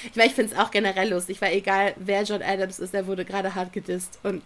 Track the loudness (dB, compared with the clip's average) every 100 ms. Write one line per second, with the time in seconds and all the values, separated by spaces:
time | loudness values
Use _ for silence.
0 | -4 4 4 4 0 2 2 2 2 2
1 | 2 0 -2 -2 0 0 2 2 2 0
2 | 0 0 0 -2 -2 0 -2 -4 -4 -2
3 | -2 -4 -4 -2 -2 -2 -6 -6 -4 -4
4 | -6 -6 -4 -4